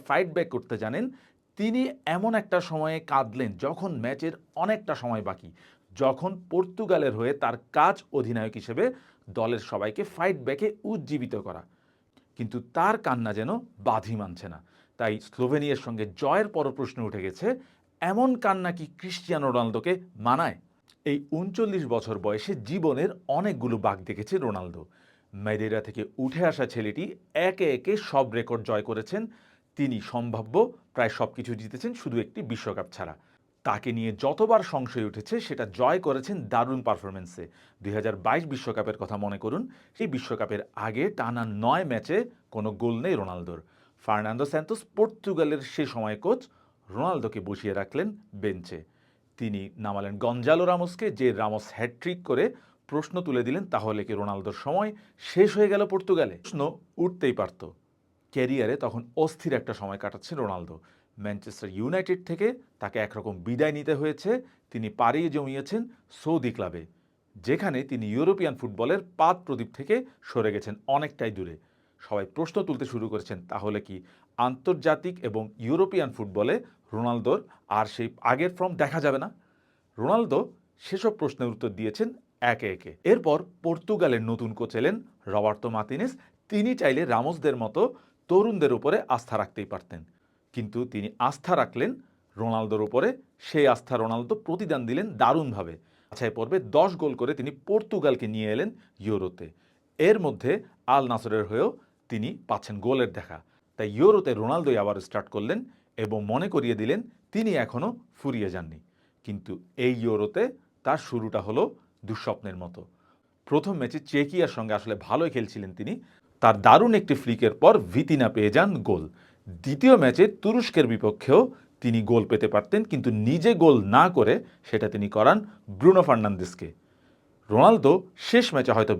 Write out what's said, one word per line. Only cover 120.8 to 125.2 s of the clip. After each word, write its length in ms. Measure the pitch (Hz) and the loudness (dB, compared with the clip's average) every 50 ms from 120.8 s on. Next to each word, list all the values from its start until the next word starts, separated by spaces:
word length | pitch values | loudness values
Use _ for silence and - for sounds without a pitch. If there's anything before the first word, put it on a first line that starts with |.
| 143 113 117 | 4 4 2
বিপক্ষেও 480 | 104 120 107 107 - - - 135 190 262 254 - - - _ _ _ - | 2 2 0 0 0 4 6 8 8 8 6 2 -8 -20 _ _ _ 0
তিনি 160 | 123 113 117 107 107 | 2 2 2 4 4
গোল 120 | 120 117 101 - | 4 4 6 4
পেতে 160 | 113 107 - 104 104 | 4 2 4 4 2
পারতেন, 280 | 104 104 - - 214 220 - | 2 2 2 0 0 0 0
কিন্তু 180 | - 131 - 123 127 107 107 117 | -2 -2 0 0 0 2 2 2
নিজে 240 | 151 170 156 233 233 165 165 | 2 4 4 4 6 8 8
গোল 120 | 160 139 117 95 98 107 | 8 8 8 6 6 8
না 80 | 135 165 180 180 147 | 8 8 8 6 6
করে 160 | - 107 147 226 - - - _ - - | 6 6 4 2 0 -6 -18 _ -6 -2
সেটা 180 | - 110 110 107 110 | -2 0 0 0 -2
তিনি 140 | 107 101 101 - | -2 -2 0 2
করান 220 | 107 | 6